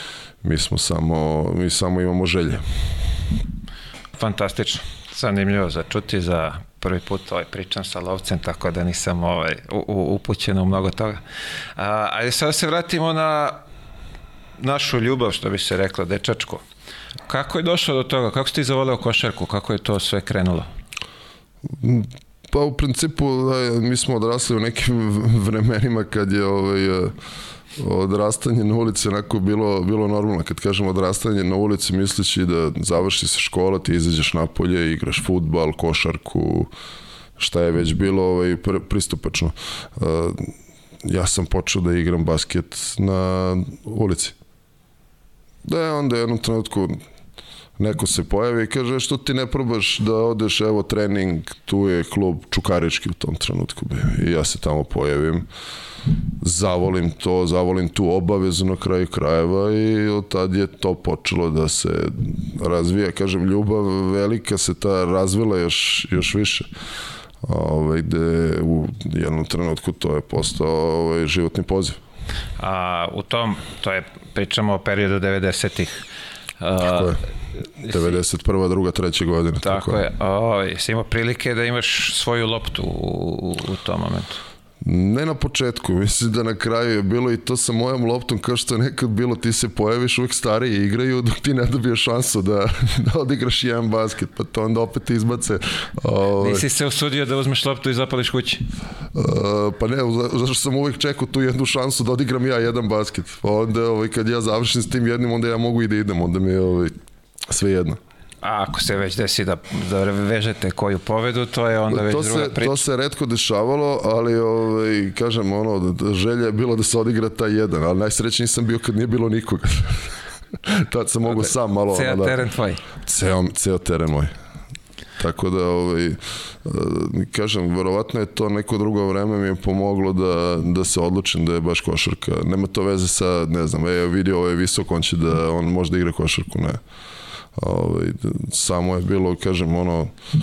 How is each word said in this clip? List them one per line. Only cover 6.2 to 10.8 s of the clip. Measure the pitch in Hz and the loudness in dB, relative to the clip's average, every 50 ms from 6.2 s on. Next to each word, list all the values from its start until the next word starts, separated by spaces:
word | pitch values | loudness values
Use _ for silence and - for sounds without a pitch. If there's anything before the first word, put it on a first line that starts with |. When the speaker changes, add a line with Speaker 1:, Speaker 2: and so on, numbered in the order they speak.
Speaker 2:
za | 87 87 87 82 80 78 76 82 - - - - | 0 0 0 0 0 -2 -4 -8 -12 -14 -12 -6
prvi | - 92 92 87 | -4 -2 -2 -2
put, | - - 98 95 - - | -4 -4 -6 -6 -6 -6
ovaj, | - 90 85 | -6 -6 -6
pričam | - - 95 92 - - 104 92 | -6 -8 -8 -8 -6 -6 -8 -6
sa | - - 90 | -8 -8 -6
lovcem, | 87 92 95 92 - - 98 82 | -4 -4 -4 -4 -4 -4 -4 -2
tako | - - 82 - - 90 | -2 -4 -6 -4 -4 -4
da | 82 90 87 | -2 -2 -2
nisam, | 87 87 - - 101 90 87 85 | -2 -2 -2 -2 -2 -2 0 0
ovaj, | 87 87 85 80 80 69 - - - | 0 0 0 0 -2 -4 -6 -8 -6
u-, | - 104 | -6 -6
u-, | - - 104 95 87 73 | -4 -2 -2 0 0 0
upućen | 95 101 - - 104 - - 110 98 | 0 -2 -2 -4 -4 -2 -2 0 0
u | 95 92 | 2 2
mnogo | 92 95 95 | 2 2 2